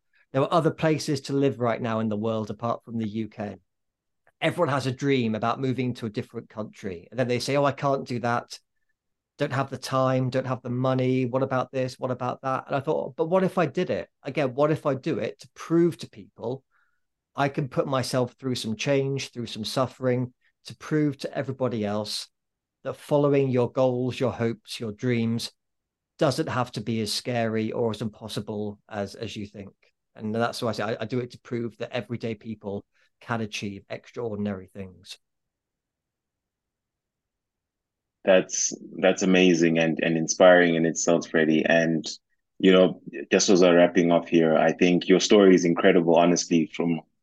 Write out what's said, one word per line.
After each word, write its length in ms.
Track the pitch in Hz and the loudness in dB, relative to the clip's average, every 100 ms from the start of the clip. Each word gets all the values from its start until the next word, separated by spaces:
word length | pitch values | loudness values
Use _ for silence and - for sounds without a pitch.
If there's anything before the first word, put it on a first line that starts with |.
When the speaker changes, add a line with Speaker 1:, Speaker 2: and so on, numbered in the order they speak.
| _ _ _ | _ _ _
Speaker 1:
there 80 | 135 | -2
were 140 | 147 | 2
other 160 | 170 151 | 2 0
places 500 | - 160 147 - 135 | 0 0 0 -2 -4
to 120 | - | -2
live 260 | 139 139 113 | 0 0 0
right 220 | 120 113 | -2 -2
now 180 | 120 110 | -4 -2
in 80 | 113 | -2
the 80 | 104 | -2
world 320 | 113 110 107 | -4 -4 -6
apart 360 | 104 117 - | -6 -6 -6
from 120 | - 113 | -8 -8
the 120 | 110 | -6
U 200 | 110 107 | -6 -10
K. 280 | - 104 95 _ _ _ _ _ _ _ - | -10 -12 -12 _ _ _ _ _ _ _ -4
Everyone 300 | 165 165 156 | -4 0 0
has 180 | 135 131 | 0 -2
a 60 | |
dream 420 | 127 139 135 113 | -2 0 2 0
about 280 | 110 117 127 | -2 -2 -2
moving 320 | 131 123 123 | -2 -2 -4
to 100 | 120 | -4
a 60 | 113 | -8
different 400 | 110 - 117 - | -8 -10 -14 -14
country. 580 | 110 107 - 104 85 - | -12 -12 -10 -12 -12 -10
And 80 | 117 | -4
then 80 | 120 | -2
they 120 | 123 | -2
say, 180 | - 143 | 0 0
"Oh, 80 | |
I 80 | 139 | 0
can't 340 | 139 143 139 - | 0 -2 -2 -4
do 120 | 120 | -4
that. 420 | 120 120 - - _ _ _ _ _ _ _ - | -2 -2 -4 -20 _ _ _ _ _ _ _ -6
Don't 140 | 143 | -4
have 180 | 127 127 | -2 -4
the 80 | 135 | -8
time, 500 | - 135 131 131 127 | -4 0 2 2 0
don't 180 | 131 127 | -2 -4
have 140 | 123 | -6
the 80 | 123 | -6
money. 560 | 123 131 131 127 127 | -2 0 0 0 0
What 180 | 123 131 | 0 -2
about 300 | 135 131 123 | -2 -2 -4
this? 260 | 131 127 - | -4 -6 -6
What 120 | 127 | -8
about 320 | 123 127 - | -6 -6 -6
that?" 220 | 135 131 - | -6 -6 -4
And 100 | 139 | -4
I 40 | |
thought, 360 | 156 147 - 151 | -2 -4 -4 -4
"But 140 | 165 | 0
what 140 | 185 | 2
if 120 | 180 185 | 2 0
I 80 | |
did 240 | 147 180 170 | -2 -2 -4
it? 220 | 95 - _ | -4 -6 _
Again, 300 | 143 127 131 | -8 -4 -2
what 160 | 123 151 | 0 2
if 140 | 156 | 2
I 100 | 151 | -2
do 240 | 127 160 104 | -4 -4 -4
it 200 | 113 - | -4 -8
to 80 | - | -20
prove 420 | - - 165 175 - | -16 0 2 2 0
to 120 | - | -14
people 540 | 110 92 - 110 139 _ _ _ _ _ _ _ | -16 -20 -12 -10 -10 _ _ _ _ _ _ _
I 140 | - 143 | -4 -2
can 200 | - 139 | -2 -4
put 180 | 165 151 | -4 -2
myself 480 | 131 123 131 123 _ | -2 -2 -2 -4 _
through 180 | 131 123 | -6 -6
some 200 | 113 107 | -6 -4
change, 560 | 143 139 135 135 - | 0 0 0 -4 -8
through 140 | 123 113 | -12 -12
some 180 | 107 | -10
suffering, 720 | 107 139 127 - 127 123 123 _ _ _ - | -6 -4 -4 -2 -2 -2 -4 _ _ _ -20
to 100 | 113 | -16
prove 400 | - 156 147 135 | -4 0 0 -2
to 160 | - 151 | -8 -8
everybody 480 | 135 127 127 113 | -8 -4 -4 -2
else 440 | 104 107 104 - - _ _ _ _ _ | -4 -4 -6 -8 -12 _ _ _ _ _
that 120 | 135 - | -12 -10
following 540 | - 147 147 139 135 | 0 2 4 4 2
your 200 | 123 120 | 0 0
goals, 500 | 135 131 123 127 - | 2 0 0 -4 -2
your 120 | 123 | -4
hopes, 480 | 98 117 117 - - | -2 -4 -4 -12 -12
your 120 | 113 | -10
dreams 580 | 104 127 117 113 117 - _ _ _ _ _ _ - | -6 -2 0 0 -4 -6 _ _ _ _ _ _ -2
doesn't 300 | 151 143 147 | 0 0 -4
have 240 | 120 120 | -4 -4
to 80 | - | -6
be 200 | 104 113 | -6 -4
as 120 | 107 | -4
scary 600 | - - 120 113 110 110 | -6 -4 -2 -2 -2 -4
or 180 | - 117 | -2 -4
as 120 | 104 | -4
impossible 760 | 113 - 110 - 104 104 104 104 - | -8 -10 -10 -10 -8 -8 -8 -10 -12
as, 260 | 107 98 | -8 -8
as 220 | - 107 110 | -8 -12 -12
you 100 | 98 | -14
think." 260 | 107 98 _ _ _ _ | -14 -20 _ _ _ _
And 200 | 117 107 | -12 -6
that's 280 | 113 117 - | -2 -2 -2
why 80 | 120 | -4
I 20 | |
say 100 | 107 | -4
I, 140 | 107 120 | -6 -6
I 40 | |
do 160 | 113 123 | -4 -6
it 120 | 123 | -6
to 60 | - | -12
prove 360 | - 117 117 - | -10 -8 -8 -10
that 140 | 117 | -8
everyday 420 | 127 113 117 117 | -8 -8 -8 -8
people 500 | 107 113 107 104 101 - _ _ _ | -8 -12 -12 -10 -10 -12 _ _ _
can 220 | - 117 | -8 -6
achieve 400 | 107 - 104 98 - | -6 -8 -10 -12 -14
extraordinary 800 | 113 - 120 117 104 104 95 95 | -16 -14 -10 -8 -6 -6 -6 -12
things. 440 | 101 95 92 95 - _ _ _ _ _ _ _ _ _ _ _ _ _ _ _ _ _ _ _ _ _ _ _ _ _ _ _ _ _ _ | -16 -16 -18 -20 -20 _ _ _ _ _ _ _ _ _ _ _ _ _ _ _ _ _ _ _ _ _ _ _ _ _ _ _ _ _ _
Speaker 2:
That's, 500 | 101 92 - - - - - 82 | 4 4 4 -4 -4 -6 -12 0
that's 240 | 92 95 | 0 2
amazing 560 | 95 92 92 82 82 82 | 4 6 6 6 4 2
and, 200 | 82 76 | 0 0
and 140 | 82 82 | -2 -2
inspiring 580 | 80 - 92 90 87 | -2 6 8 8 6
in 100 | 82 | 2
itself, 440 | 82 78 - 82 - | 0 0 0 0 2
Freddie. 360 | 82 78 78 | 0 2 2
And, 400 | - 82 82 80 - - _ _ _ - | 4 2 2 -2 -4 -14 _ _ _ 2
you 140 | 92 | 6
know, 280 | 92 90 - - - - | 6 6 2 -12 -12 0
just 200 | 95 110 | 2 4
as 120 | 90 | 6
I'm 120 | 90 | 8
wrapping 360 | 85 87 95 85 | 8 6 4 4
up 180 | 85 - | 2 4
here, 280 | 85 80 76 | 2 4 4
I 160 | 80 | 2
think 340 | 80 90 87 - | 2 2 2 4
your 140 | 90 | 2
story 340 | - 107 98 | 6 8 8
is 100 | 90 | 6
incredible, 520 | 85 82 98 90 85 82 | 4 4 4 4 4 4
honestly, 540 | 87 85 - 85 76 | 4 2 2 0 0
from 260 | - 85 82 - _ | -2 -2 -2 -6 _